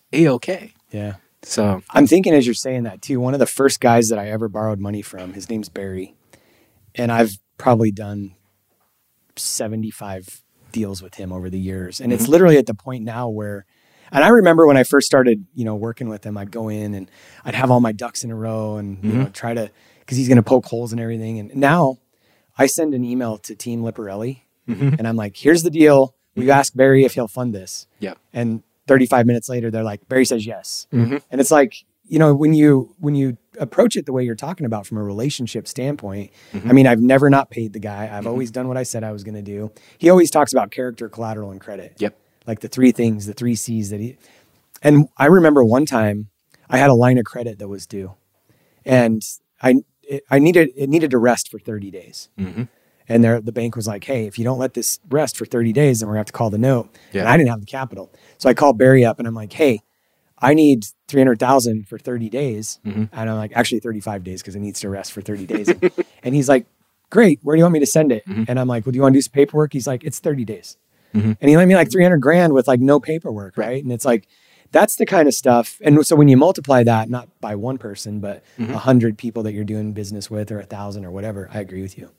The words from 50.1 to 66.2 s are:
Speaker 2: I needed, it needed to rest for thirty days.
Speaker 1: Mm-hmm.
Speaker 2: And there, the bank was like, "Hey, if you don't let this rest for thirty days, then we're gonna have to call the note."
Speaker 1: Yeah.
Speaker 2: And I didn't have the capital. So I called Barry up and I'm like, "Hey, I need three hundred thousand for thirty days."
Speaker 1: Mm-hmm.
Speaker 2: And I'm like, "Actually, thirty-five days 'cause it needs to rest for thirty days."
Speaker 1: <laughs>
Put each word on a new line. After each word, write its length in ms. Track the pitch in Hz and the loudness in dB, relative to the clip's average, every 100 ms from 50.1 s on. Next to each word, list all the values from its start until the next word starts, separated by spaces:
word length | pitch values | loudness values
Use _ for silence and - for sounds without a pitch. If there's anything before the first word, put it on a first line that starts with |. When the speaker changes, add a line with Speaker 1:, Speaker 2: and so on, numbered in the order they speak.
| 139 - | -12 0
Speaker 2:
I 100 | 135 | 2
needed, 300 | 151 175 160 - | 4 4 2 -2
it 120 | 139 | -2
needed 220 | 156 160 | 0 2
to 60 | 127 | 2
rest 320 | 120 113 - | 2 0 -4
for 100 | 107 | -14
thirty 300 | - 107 98 | -12 -12 -12
days. 380 | 92 87 - - - | -16 -20 -20 -18 -12
Speaker 1:
Mm-hmm. 280 | 95 90 123 _ _ _ - | -10 -8 -10 _ _ _ -2
Speaker 2:
And 140 | 117 | 2
there, 180 | 117 117 | 4 2
the 120 | 110 | -4
bank 240 | 117 117 117 | -6 -6 -6
was 100 | 110 | -8
like, 160 | 101 | -10
"Hey, 240 | - 131 107 | -6 -6 -6
if 100 | 107 | -6
you 80 | |
don't 140 | 117 131 | -4 -4
let 160 | 131 | -4
this 240 | - - - - | -6 -8 -8 -4
rest 280 | 135 151 - | -2 -2 -6
for 100 | - | -6
thirty 260 | 123 117 | -2 0
days, 280 | 110 147 117 | 2 2 0
then 80 | 107 | -2
we're 60 | |
gonna 60 | 107 | -6
have 60 | 107 | -6
to 60 | |
call 180 | - 117 | -4 -4
the 80 | 107 | 0
note." 300 | 127 127 - _ _ | 0 0 -4 _ _
Speaker 1:
Yeah. 80 | 98 | -4
Speaker 2:
And 80 | 101 | 2
I 80 | 147 | 2
didn't 140 | 131 | 2
have 100 | 117 | -2
the 60 | 101 | -10
capital. 460 | 135 131 98 95 _ _ - | -10 -10 -12 -18 _ _ -2
So 100 | 135 | 0
I 60 | |
called 240 | 120 147 113 | 4 4 4
Barry 260 | 131 131 | 6 6
up 160 | 117 110 | 4 0
and 80 | 117 | -8
I'm 60 | |
like, 180 | 113 107 | -10 -10
"Hey, 300 | - 151 107 _ _ _ _ _ _ | 0 0 0 _ _ _ _ _ _
I 140 | 127 | 2
need 320 | 156 151 127 104 - - | 4 4 4 -2 -16 -4
three 140 | 143 | 2
hundred 180 | 131 113 | 2 2
thousand 480 | 127 135 117 110 104 | 2 2 0 -4 -10
for 120 | 110 | -14
thirty 300 | - 123 113 | -10 -8 -6
days." 520 | 117 143 107 110 - | -6 -6 -8 -12 -14
Speaker 1:
Mm-hmm. 200 | 107 104 107 | -10 -8 -8
Speaker 2:
And 180 | - 110 | -8 -8
I'm 60 | 110 | -6
like, 160 | 107 | -6
"Actually, 240 | 120 120 117 | -4 -2 -4
thirty-five 440 | 120 110 104 101 | -6 -10 -10 -10
days 180 | 92 92 | -10 -14
'cause 140 | - 98 | -14 -12
it 40 | |
needs 200 | 104 98 | -12 -10
to 80 | 98 | -10
rest 240 | 98 - | -10 -12
for 80 | - | -14
thirty 260 | 95 101 95 | -12 -10 -8
days." 260 | 110 101 - 175 - | -4 -4 -2 -2 -4
Speaker 1:
<laughs> 240 | - _ | -8 _